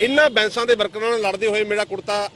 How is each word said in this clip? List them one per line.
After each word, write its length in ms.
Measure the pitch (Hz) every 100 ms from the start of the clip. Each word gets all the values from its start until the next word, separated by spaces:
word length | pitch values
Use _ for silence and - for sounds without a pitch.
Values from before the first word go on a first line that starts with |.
ਇਹਨਾਂ 300 | 233 277 302
ਬੈਂਸਾਂ 360 | 220 214 240 240
ਦੇ 80 |
ਵਰਕਰਾਂ 360 | 233 202 214 226
ਨਾਲ 100 | 233
ਲੜਦੇ 260 | 208 190 214
ਹੋਏ 180 | 214
ਮੇਰਾ 200 | 208 208
ਕੁੜਤਾ 460 | 208 190 196 208 202